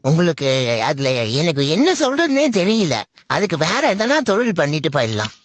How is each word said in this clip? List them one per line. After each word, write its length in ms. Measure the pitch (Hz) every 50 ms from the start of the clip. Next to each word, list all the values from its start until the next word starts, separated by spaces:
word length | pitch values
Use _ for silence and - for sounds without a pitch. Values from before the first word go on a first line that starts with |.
| -
உங்களுக்கு, 760 | 135 160 165 175 175 156 - 139 135 131 131 127 117 117 110 110
அதுல 260 | 135 151 139 135 131 131 123 117
எனக்கு 420 | 107 117 139 160 175 151 139 139
என்ன 260 | 139 156 196 285 370 359
சொல்றதுன்னே 600 | - 311 254 269 285 339 320 269 277 302 302 220
தெரியல. 460 | 196 175 196 220 226 202 156 127 110 - _ _ - _
அதுக்கு 300 | _ 135 151 202 202 175
வேற 380 | 143 156 160 202 262 302 339 302
எதனா 220 | 196 220 240 285
தொழில் 380 | 311 269 - 196 185 247 233 196
பண்ணிட்டு 340 | 170 147 143 151 156 143 160
போயிடலாம். 440 | 143 143 120 110 110 104 107 110 - - _